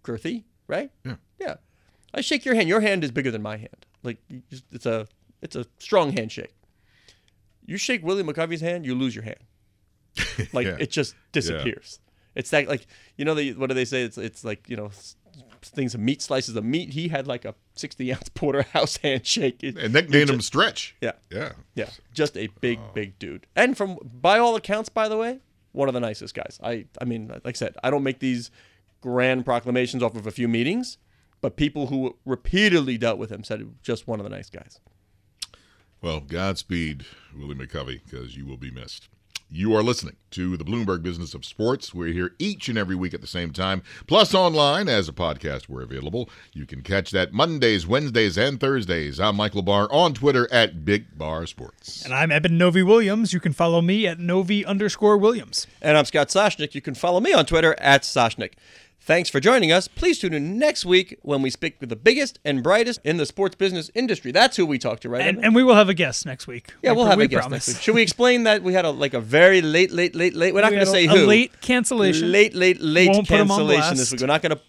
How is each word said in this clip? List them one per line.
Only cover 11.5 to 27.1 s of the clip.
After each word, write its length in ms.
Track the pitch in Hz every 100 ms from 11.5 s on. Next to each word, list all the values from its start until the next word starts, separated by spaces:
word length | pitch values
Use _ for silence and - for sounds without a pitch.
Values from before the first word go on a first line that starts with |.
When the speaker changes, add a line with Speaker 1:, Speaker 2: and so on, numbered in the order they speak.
| 80 113 - - - _ _ _
Speaker 1:
It's 160 | - 127
that, 160 | 151 139
like, 200 | 139 _ _ _ -
you 80 | 143
know, 100 | 156
the, 180 | 139
what 140 | 113 131
do 60 | 131
they 100 | 123
say? 180 | 131
It's, 140 | 117 -
it's 260 | 107 -
like, 240 | 113 107 -
you 60 | 113
know, 120 | 104
s-, 280 | 101 - _ _ 135 _ _
things 320 | - - 127
of 60 | 117
meat, 220 | 113 147
slices 340 | - 135 127 110
of 80 |
meat. 300 | 110 156 160
He 160 | 143 170
had, 180 | 151 135
like, 180 | 123 -
a 80 | - _ -
sixty-ounce 540 | 147 - 127 127 -
<laughs> 60 | -
porterhouse 640 | 147 139 - - 151 -
handshake. 680 | 151 131 - 165 131 123
It, 140 | 135 107
Speaker 2:
And 160 | 113
nicknamed 360 | 131 170 143 147
Speaker 1:
it 40 |
Speaker 2:
him 60 | 127
Speaker 1:
ju- 40 |
Speaker 2:
Stretch. 520 | - 143 - - - _
Speaker 1:
Yeah. 100 | 117 - _
Speaker 2:
Yeah. 200 | 101 147 - - -
Speaker 1:
Yeah. 140 | 104 - _
Just 220 | 123 147 92
a 100 | 107 _
big, 180 | 123 117
Speaker 2:
Oh. 120 | 104
Speaker 1:
big 260 | 107 101 _
dude. 260 | 92 76 _ -
And 200 | 247 269
from, 200 | 196 175
by 360 | 123 123 165 214
all 160 | 240 226
accounts, 340 | - 208 -
by 180 | - 220
the 80 | 214
way, 220 | 226 262 _ _ _
one 160 | - 139
of 60 |
the 60 | 123
nicest 340 | 117 107 -
guys. 260 | - - -
I, 220 | - 117 - -
I 40 |
mean, 220 | 123